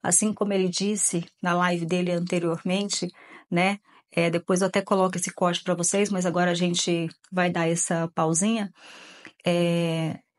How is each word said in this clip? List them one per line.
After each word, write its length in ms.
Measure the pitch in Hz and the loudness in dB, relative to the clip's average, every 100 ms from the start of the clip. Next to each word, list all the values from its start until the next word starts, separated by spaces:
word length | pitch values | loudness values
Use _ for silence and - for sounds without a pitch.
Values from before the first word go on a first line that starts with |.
assim 320 | 196 175 214 | 2 2 2
como 180 | 208 202 | -2 0
ele 160 | 196 185 | 2 0
disse 560 | 175 196 208 - 175 170 _ | 0 -2 -2 -2 -2 -6 _
na 120 | 185 | 0
live 320 | 175 180 175 165 | 2 2 0 0
dele 240 | 180 180 | 0 0
anteriormente, 1000 | 175 175 185 170 165 185 185 202 - 180 - - - - | -2 0 0 0 -2 -2 -2 -2 -4 -6 -10 -20 -20 -2
né? 280 | 175 185 202 _ - _ | 2 2 0 _ -20 _
É, 160 | - 170 | 0 0
depois 320 | 170 - 185 | 0 0 0
eu 60 | 190 | 2
até 160 | 196 | 0
coloco 340 | 196 196 185 185 | 0 2 2 0
esse 160 | 185 | -6
corte 300 | - 175 170 | -2 0 0
pra 120 | - | -2
vocês, 360 | 175 170 196 202 | -2 0 2 0
mas 160 | 190 180 | 0 0
agora 240 | 170 175 | 2 2
a 40 | |
gente 540 | 175 180 175 - 170 165 - _ | 2 0 0 0 -2 -2 -8 _
vai 160 | 185 180 | -2 0
dar 200 | 175 165 | 2 0
essa 420 | 170 - 170 165 | 0 0 -2 -2
pausinha. 560 | - 160 165 202 226 202 - - - - - - _ - | 0 0 2 0 0 -4 -10 -20 -20 -20 -20 -20 _ 0
É, 720 | 175 170 170 170 160 160 160 _ | 2 2 2 0 -2 -4 -6 _